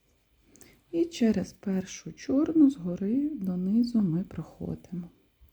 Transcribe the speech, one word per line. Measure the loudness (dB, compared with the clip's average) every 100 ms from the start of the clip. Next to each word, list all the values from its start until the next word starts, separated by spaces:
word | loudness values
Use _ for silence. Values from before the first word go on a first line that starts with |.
| _ _ _ _ _ -20 -20 _ _
і | -2 -2
через | 2 2 2 -2
першу | -8 -4 -4 -4 -10 -16
чорну | -12 -2 0 4 6 6
згори | 4 -6 -4 -2 0 -2
донизу | -4 -4 -2 0 2 2 2
ми | 2 0
проходимо. | -4 -10 -12 -10 -10 -10 -10 -12 -12 _ _ _ -20